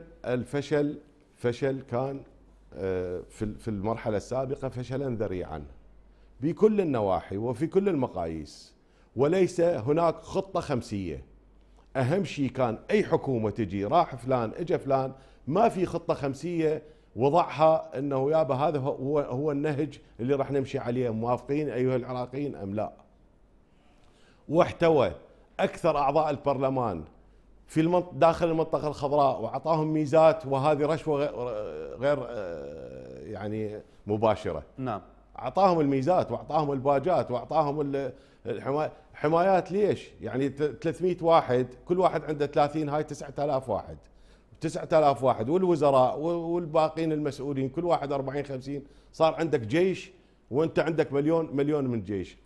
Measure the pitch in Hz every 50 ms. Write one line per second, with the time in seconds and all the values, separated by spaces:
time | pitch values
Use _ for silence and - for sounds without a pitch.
0 | - - - - - 117 127 127 120 - - 143 135 - 156 147 143 147 151 -
1 | - - _ _ _ _ _ _ - 120 120 - 139 135 135 135 131 - 120 120
2 | 135 139 135 135 - - - - - - - _ _ - - 73 95 95 92 90
3 | 90 90 90 85 - - - - 110 107 - - - 117 107 98 92 110 113 117
4 | - 120 107 98 - - 123 131 135 127 135 - 131 131 - 123 123 - 131 131
5 | 143 131 117 101 107 95 95 90 82 73 78 78 73 - - - - - - -
6 | - - - _ - - _ - 123 165 160 - 208 220 214 202 185 156 131 113
7 | 104 95 90 82 - - 95 101 113 127 120 110 160 160 170 190 196 202 175 139
8 | 123 - - 92 85 82 80 80 73 - - - - - _ _ _ _ _ _
9 | _ _ _ 110 139 151 175 190 180 170 - 175 170 175 165 127 107 139 151 170
10 | 170 165 151 - - - - 190 190 - - 170 - - 139 117 - - 107 98
11 | 95 82 71 67 - - - - _ _ _ - _ _ - - _ _ - 131
12 | 123 123 165 202 175 135 - 147 139 120 - 135 127 113 110 - - - 208 220
13 | - - 165 156 - 139 131 113 110 104 101 117 110 85 95 101 98 101 147 170
14 | 160 - 135 120 120 131 131 123 113 110 - - 175 165 170 - - 135 135 135
15 | 131 131 131 - - - - - - 120 151 196 233 220 - 190 175 - - 165
16 | - - 151 - 143 139 131 135 - 175 175 165 160 151 156 147 - - - -
17 | _ _ _ 104 123 143 147 175 160 - 123 143 160 160 160 156 - - - 127
18 | 143 143 139 131 135 147 156 160 160 135 131 123 147 170 151 139 127 139 - -
19 | 131 139 151 147 139 - 123 131 147 156 143 143 147 156 143 131 156 135 - -
20 | - - - - 120 131 143 135 135 - 139 139 131 135 - 127 110 123 120 127
21 | 123 117 110 110 113 120 123 120 - - 143 151 151 135 107 127 127 127 131 123
22 | 120 127 127 123 123 123 131 139 147 135 - 71 98 98 101 107 101 - - -
23 | - _ _ _ _ _ _ _ _ _ _ _ _ _ _ _ _ - _ _
24 | - - _ _ - _ _ _ _ - 143 170 175 - - - 170 165 160 139
25 | 113 90 - - - - - - - _ _ - 190 - - - - 165 151 143
26 | 139 135 143 160 156 156 - 117 - 143 135 127 139 135 135 127 120 110 90 80
27 | 78 - - - - - - - - - - - _ - - 156 160 170 180 180
28 | 175 180 - 135 165 165 165 165 175 170 160 160 156 156 170 139 143 151 139 -
29 | 143 131 147 147 139 135 117 82 110 110 120 139 - 156 165 156 156 156 156 156
30 | 156 131 156 160 160 160 151 - - 135 135 131 135 156 151 135 151 147 165 -
31 | - 156 147 139 147 131 - 113 123 123 110 107 107 85 76 76 78 69 64 -
32 | 123 143 147 131 120 120 120 110 95 87 85 76 69 73 76 73 64 62 65 65
33 | 64 64 64 65 71 92 107 95 107 104 107 110 107 104 107 101 - - - -
34 | - 104 104 107 113 110 104 - - 95 78 76 - - - - 131 123 107 95
35 | - - - - _ _ - - 117 127 - 185 196 185 175 165 147 139 139 131
36 | 127 160 180 165 110 - 113 - 113 117 147 160 151 143 139 131 127 143 143 139
37 | - 185 170 139 117 - 120 117 117 - 147 160 151 143 143 151 143 139 135 139
38 | 139 127 - - - - - _ - 113 113 101 107 127 139 151 156 - - -
39 | - - - - - 151 165 170 180 196 190 175 - - 175 208 208 180 123 -
40 | - - - - 90 110 110 131 143 135 135 139 151 147 - - - 165 - -
41 | 175 185 175 175 160 165 165 156 123 123 123 127 127 127 - - - - 180 185
42 | 180 160 - 160 147 147 156 143 147 139 - 156 147 143 151 156 156 143 143 156
43 | 151 - 147 - 160 143 131 151 143 151 135 131 131 120 101 82 - - 80 -
44 | - - - - - - - - _ _ - - 156 160 147 - 160 - 170 156
45 | 151 143 135 - 131 127 113 107 113 123 165 190 185 175 170 139 147 143 135 131
46 | 127 120 92 139 151 170 175 170 165 170 170 175 175 147 156 160 156 156 156 165
47 | 165 160 151 151 151 143 131 - 131 143 139 135 131 131 131 170 175 170 160 139
48 | 143 139 143 135 135 135 135 143 135 - 135 127 127 135 143 139 135 - - -
49 | _ - - - 160 160 151 147 165 147 151 139 110 104 135 170 185 190 170 -
50 | - - - - _ _ _ _ _ _ 113 143 165 160 - 170 143 160 165 151
51 | 147 - 135 139 147 160 165 165 160 - 120 143 143 147 156 147 135 127 120 113
52 | 90 101 104 95 90 - - - _